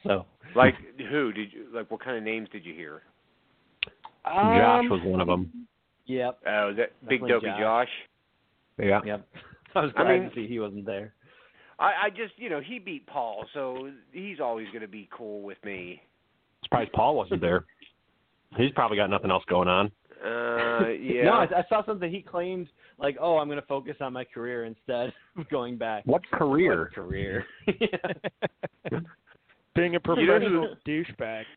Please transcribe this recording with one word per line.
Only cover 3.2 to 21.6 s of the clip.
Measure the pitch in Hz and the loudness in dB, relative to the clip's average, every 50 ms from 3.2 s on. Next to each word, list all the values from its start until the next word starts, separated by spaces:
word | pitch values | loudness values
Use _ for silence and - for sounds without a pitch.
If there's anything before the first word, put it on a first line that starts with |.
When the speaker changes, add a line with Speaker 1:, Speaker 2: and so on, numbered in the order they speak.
| _ _ _ _ _ _ _ _ _ _ _ - - - _ _ - - _ _ - | _ _ _ _ _ _ _ _ _ _ _ -10 -10 -10 _ _ -20 -20 _ _ -6
Speaker 3:
Josh | - 170 190 208 220 226 233 156 113 - 123 240 | -2 2 4 6 6 8 8 8 8 8 6 4
Speaker 1:
Um, | 247 | 2
Speaker 3:
was | 101 90 85 | 0 0 0
one | 95 92 92 | 0 2 2
of | 90 87 | 4 4
'em. | 90 90 87 82 - - 247 - _ _ _ _ _ _ _ | 2 2 0 -4 -8 -14 -18 -18 _ _ _ _ _ _ _
Speaker 1:
Yep. | 123 131 127 123 127 127 - - | -6 -4 -4 -4 -4 -4 -4 -4
Speaker 2:
Oh, | - 107 107 104 101 | -2 0 0 0 0
is | 101 | 0
that | 113 120 - - _ 131 117 | -2 -2 -4 -4 _ -4 -2
Big | 135 123 | -2 0
Speaker 1:
Definitely | 127 120 | 2 2
Speaker 2:
Dopey | 120 110 110 | 2 2 2
Speaker 1:
Josh. | 101 98 104 | -2 -2 0
Speaker 2:
Josh? | 110 110 113 117 127 - - - - - _ _ _ _ _ _ _ _ _ _ _ _ _ - | 2 2 2 2 0 -2 -6 -14 -16 -20 _ _ _ _ _ _ _ _ _ _ _ _ _ -2
Speaker 3:
Yeah. | 104 98 98 101 - | 2 4 4 2 2
Speaker 1:
Yep. | 104 104 104 - _ - - - - | -2 -8 -8 -10 _ -20 -20 -20 -20
<laughs> | - _ _ - - | -20 _ _ -4 -2
I | 185 | 0
was | 151 139 - | 0 0 2
Speaker 2:
I | - | 2
Speaker 1:
glad | 160 135 127 123 | 4 4 4 4
Speaker 2:
mean, | 123 - | 2 -2
Speaker 1:
to | - | -6
see | 120 107 | -8 -8
he | 117 120 113 | -6 -4 -6
wasn't | 107 101 98 104 95 | -6 -6 -8 -8 -8
there. | 104 98 98 107 107 _ _ _ _ _ _ _ _ _ _ _ - - - | -8 -8 -8 -8 -12 _ _ _ _ _ _ _ _ _ _ _ -14 -4 0
Speaker 2:
I, | - 202 185 180 208 | 0 0 2 2 -2
I | 214 | -2
just, | 185 214 226 202 - | -2 -4 -10 -10 -10
you | - 247 214 | -10 -8 -6
know, | 160 147 | -6 -6
he | 139 175 254 233 | -6 -8 -12 -12
beat | 180 196 160 135 - | -10 -12 -12 -12 -12
Paul, | - - 143 117 113 101 98 110 - - | -8 -6 -6 -6 -6 -6 -8 -10 -10 -8
so | 147 135 127 127 131 135 139 139 120 78 _ | -8 -6 -6 -6 -8 -10 -12 -16 -20 _ _
he's | - 175 196 208 180 147 | -14 -12 -12 -10 -8 -6
always | 139 120 113 110 110 98 104 | -4 -4 -4 -4 -8 -10 -12
gonna | 113 110 | -12 -14
be | 101 101 107 95 - - | -14 -14 -16 -18 -16 -16
cool | - 117 107 104 104 | -14 -12 -12 -12 -10
with | 101 101 95 - - | -12 -14 -14 -14 -12
me. | 101 98 92 90 87 85 - _ _ _ _ _ _ _ _ _ _ _ _ - | -10 -10 -10 -10 -12 -14 -18 _ _ _ _ _ _ _ _ _ _ _ _ -6
Speaker 3:
Surprised | - - 120 113 - | -2 -2 0 0 0
Paul | - 113 113 139 151 | 0 2 2 4 2
wasn't | 123 98 - 98 85 | 0 0 -2 -2 0
there. | 87 85 90 87 - _ _ _ - - _ _ _ _ _ _ _ _ _ _ _ _ - 113 | 2 2 2 2 0 _ _ _ -20 -20 _ _ _ _ _ _ _ _ _ _ _ _ 0 2
He's | 127 143 | 2 2
probably | - 147 123 107 107 101 | 4 2 2 2 4 2
got | 104 95 | 2 2
nothing | 101 92 - 98 | 2 0 2 2
else | 90 92 - - | 0 0 2 2
going | 90 90 90 90 | 2 4 4 6
on. | 90 95 101 107 - _ _ _ - - | 6 4 4 2 -2 _ _ _ -16 -10
Speaker 2:
Uh, | - 107 117 117 120 120 117 117 117 117 117 117 117 113 | -8 -6 -4 -4 -4 -2 -2 0 0 0 2 2 2 0
Speaker 1:
<laughs> | 107 76 | 0 -4
Speaker 2:
yeah. | 120 131 123 123 120 | -4 -2 0 4 4
Speaker 1:
No, | - | 6
I, | 226 233 180 - 180 180 | 6 4 4 2 2 0